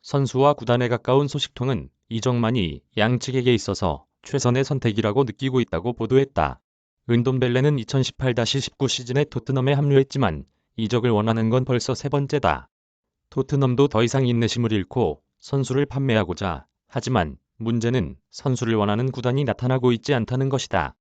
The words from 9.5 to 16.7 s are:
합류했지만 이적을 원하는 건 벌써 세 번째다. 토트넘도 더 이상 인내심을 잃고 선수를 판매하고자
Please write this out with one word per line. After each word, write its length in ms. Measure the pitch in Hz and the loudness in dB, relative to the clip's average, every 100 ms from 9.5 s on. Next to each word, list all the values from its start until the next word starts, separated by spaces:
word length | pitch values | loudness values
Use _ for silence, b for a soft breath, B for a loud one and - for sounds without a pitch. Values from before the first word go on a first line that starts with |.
| 131 127 | 0 2
합류했지만 720 | 143 143 139 135 139 110 73 - _ _ - | 2 4 4 2 0 -2 -2 -12 _ _ -6
이적을 320 | 110 120 120 | -2 0 2
원하는 400 | 104 110 113 113 | 2 2 0 2
건 160 | 123 | 0
벌써 280 | 127 123 - | 0 -2 -2
세 140 | 120 139 | -4 -2
번째다. 600 | 143 139 147 92 69 - _ _ _ _ _ _ | -2 0 -2 -2 -6 -8 _ _ _ _ _ _
토트넘도 600 | 135 131 139 135 123 143 | -6 -2 0 2 2 2
더 140 | 110 | 2
이상 220 | 117 135 | 0 2
인내심을 460 | 123 120 117 117 117 | 0 2 0 0 -2
잃고 500 | 107 90 131 92 73 _ _ | -2 -4 -2 -2 -4 _ _
선수를 460 | - 139 131 131 | -6 -4 -2 -2
판매하고자 800 | 143 135 135 110 87 82 98 76 - | -2 -2 0 0 0 -4 -4 -6 -12